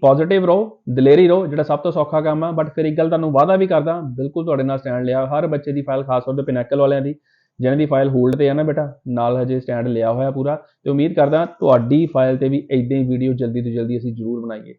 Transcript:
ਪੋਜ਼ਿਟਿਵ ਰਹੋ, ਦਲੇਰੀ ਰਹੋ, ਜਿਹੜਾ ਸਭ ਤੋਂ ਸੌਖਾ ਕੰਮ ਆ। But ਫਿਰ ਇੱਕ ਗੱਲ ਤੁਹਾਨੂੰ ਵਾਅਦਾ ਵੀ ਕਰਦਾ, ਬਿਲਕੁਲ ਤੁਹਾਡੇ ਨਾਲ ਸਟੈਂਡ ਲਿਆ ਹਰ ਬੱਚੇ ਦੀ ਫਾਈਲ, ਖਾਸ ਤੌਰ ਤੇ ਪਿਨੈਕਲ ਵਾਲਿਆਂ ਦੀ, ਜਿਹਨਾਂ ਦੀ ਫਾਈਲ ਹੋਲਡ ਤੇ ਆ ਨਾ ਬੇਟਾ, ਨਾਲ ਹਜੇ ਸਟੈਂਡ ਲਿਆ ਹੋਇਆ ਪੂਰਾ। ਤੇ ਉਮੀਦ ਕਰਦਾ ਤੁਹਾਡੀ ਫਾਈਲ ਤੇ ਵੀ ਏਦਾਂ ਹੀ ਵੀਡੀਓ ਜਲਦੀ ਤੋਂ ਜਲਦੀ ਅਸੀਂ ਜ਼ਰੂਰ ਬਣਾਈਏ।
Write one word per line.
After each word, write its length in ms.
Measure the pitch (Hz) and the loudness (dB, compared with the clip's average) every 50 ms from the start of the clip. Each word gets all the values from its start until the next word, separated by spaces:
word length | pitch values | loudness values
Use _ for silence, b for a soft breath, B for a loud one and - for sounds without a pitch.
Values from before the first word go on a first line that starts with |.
ਪੋਜ਼ਿਟਿਵ 440 | - 135 139 147 160 175 196 190 180 | 4 4 4 4 4 2 2 2 2
ਰਹੋ, 340 | 175 170 196 220 220 - _ - - | 2 2 2 0 -2 -8 _ -8 -4
ਦਲੇਰੀ 380 | 123 127 131 135 147 170 185 170 | 0 4 6 6 8 8 8 6
ਰਹੋ, 180 | 175 190 190 | 6 4 0
ਜਿਹੜਾ 160 | 156 143 156 | -2 -2 -4
ਸਭ 160 | 147 - 147 147 | -2 -2 -2 -2
ਤੋਂ 140 | - 175 | -2 -2
ਸੌਖਾ 280 | 156 165 147 151 160 156 | -2 -2 -2 0 0 -2
ਕੰਮ 240 | 156 156 151 156 160 | 0 0 -2 -2 -2
ਆ। 60 | 170 165 160 | -4 -2 -4
But 140 | 156 147 - | -4 -4 -2
ਫਿਰ 100 | - 156 | -2 -2
ਇੱਕ 140 | 156 151 170 | -2 0 0
ਗੱਲ 100 | 160 165 | 0 0
ਤੁਹਾਨੂੰ 240 | 170 165 165 156 | 0 0 0 2
ਵਾਅਦਾ 240 | 139 135 147 175 190 | 2 2 4 4 4
ਵੀ 100 | 190 190 | 2 2
ਕਰਦਾ, 340 | 185 180 156 147 165 165 175 165 135 120 | 2 0 0 0 0 -4 -4 -6 -10 -8
ਬਿਲਕੁਲ 280 | 123 135 143 147 170 165 | -8 -8 -6 -6 -6 -4
ਤੁਹਾਡੇ 180 | 170 147 131 | -2 -2 0
ਨਾਲ 160 | 131 135 135 135 | 0 -2 -4 -4
ਸਟੈਂਡ 260 | 135 135 123 123 127 | -6 -6 -6 -4 -2
ਲਿਆ 220 | 127 127 131 135 | -2 -2 -2 -2
ਹਰ 200 | 131 147 151 165 | -2 -2 -2 -2
ਬੱਚੇ 260 | 165 151 143 147 147 | -2 -4 -4 -4 -6
ਦੀ 100 | 139 143 | -6 -6
ਫਾਈਲ, 200 | 135 139 135 131 | -4 -4 -4 -4
ਖਾਸ 220 | 139 135 127 127 120 | -2 -2 -2 -2 -2
ਤੌਰ 120 | - 135 | -4 -4
ਤੇ 60 | 139 | -4
ਪਿਨੈਕਲ 380 | 139 139 131 123 120 - 143 143 | -4 -4 -4 -4 -4 -2 0 2
ਵਾਲਿਆਂ 220 | 143 139 139 139 | 2 2 2 0
ਦੀ, 120 | 135 143 147 - _ _ _ _ _ _ _ - | -2 -4 -8 -10 _ _ _ _ _ _ _ -4
ਜਿਹਨਾਂ 160 | 127 127 139 | -2 0 2
ਦੀ 100 | 151 151 | 2 0
ਫਾਈਲ 220 | 143 147 135 139 139 | 0 2 2 2 2
ਹੋਲਡ 280 | 135 123 123 127 131 | 2 2 2 2 2
ਤੇ 120 | 139 147 139 | 2 2 2
ਆ 40 | 139 | 2
ਨਾ 80 | 151 | 0
ਬੇਟਾ, 300 | 156 156 139 151 147 139 131 _ - 127 | 0 -2 -2 -2 -4 -6 -8 _ -8 -6
ਨਾਲ 280 | 123 120 120 120 123 | -2 -2 0 0 0
ਹਜੇ 220 | 127 123 127 131 127 | 0 -2 -2 -2 -4
ਸਟੈਂਡ 280 | 127 - 123 120 117 123 | -4 -4 -4 -4 -2 -2
ਲਿਆ 240 | 120 113 113 113 | -2 0 0 0
ਹੋਇਆ 180 | 117 127 135 139 | 0 0 -2 -2
ਪੂਰਾ। 240 | 135 135 131 143 143 151 b b b b - | -2 -4 -4 -4 -4 -6 b b b b -4
ਤੇ 60 | 143 | -2
ਉਮੀਦ 240 | 139 143 143 165 - | 0 0 0 0 2
ਕਰਦਾ 300 | 160 143 143 156 160 170 - - - | 2 2 4 2 0 0 -2 -4 0
ਤੁਹਾਡੀ 440 | 190 147 131 120 113 120 139 156 170 | 2 4 4 4 4 4 2 2 2
ਫਾਈਲ 300 | 160 - 135 131 131 131 | 2 2 2 2 2 2
ਤੇ 120 | 131 135 135 | 0 0 0
ਵੀ 180 | 139 147 147 - | -2 -2 -2 -2
ਏਦਾਂ 260 | 139 131 123 120 135 135 | -2 -2 0 0 0 0
ਹੀ 100 | 131 127 | 0 0
ਵੀਡੀਓ 240 | 127 127 127 131 | 0 0 0 -2
ਜਲਦੀ 300 | 127 123 127 117 117 120 | -2 -2 -2 -4 -4 -4
ਤੋਂ 100 | 117 120 | -4 -4
ਜਲਦੀ 240 | 113 120 117 117 120 120 | -4 -4 -4 -4 -4 -4
ਅਸੀਂ 160 | 117 123 113 | -6 -6 -8
ਜ਼ਰੂਰ 260 | 117 110 113 120 120 | -8 -6 -6 -6 -6
ਬਣਾਈਏ। 320 | 117 117 110 107 - - 123 | -8 -10 -12 -12 -14 -18 -20